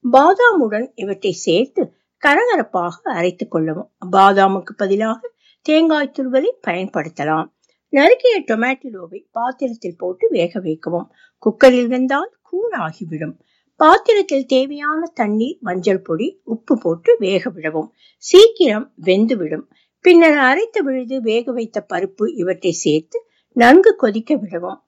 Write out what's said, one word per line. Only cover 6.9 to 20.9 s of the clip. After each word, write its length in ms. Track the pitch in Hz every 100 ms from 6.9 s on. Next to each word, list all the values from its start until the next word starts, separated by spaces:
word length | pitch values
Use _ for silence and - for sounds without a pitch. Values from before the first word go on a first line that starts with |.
| - 156 - 151 160 160 _ _ _ _
நறுக்கிய 420 | 277 320 494 508 415
டொமாட்டிலோவை 800 | 277 220 247 262 269 202 170 185 _
பாத்திரத்தில் 680 | 226 247 262 269 226 185 170
போட்டு 280 | 185 185 453
வேக 300 | 254 170 196
வைக்கவும். 480 | 180 160 175 170 - _ _ _
குக்கரில் 460 | 220 220 262 247 240
வெந்தால் 420 | 254 254 277 403 _
கூழாகிவிடும். 920 | _ 349 453 330 160 - 165 156 151 - _ _ _ _
பாத்திரத்தில் 680 | 311 392 427 427 - 277 262
தேவையான 540 | 262 269 285 294 311 339
தண்ணீர், 460 | - 208 214 247 -
மஞ்சள் 400 | 208 180 180 190
பொடி, 260 | 185 160 277 - -
உப்பு 300 | 226 - 233
போட்டு 340 | - - - 466
வேக 260 | 190 190 247
விடவும். 400 | 165 156 156 156 _ _ _
சீக்கிரம் 640 | - 359 453 440 302 214 269 _
வெந்துவிடும். 640 | 170 185 220 226 160 156 - _ _ _ 359
பின்னர் 340 | 339 330 294
அரைத்த 360 | 254 302 453 440
விழுது, 340 | 277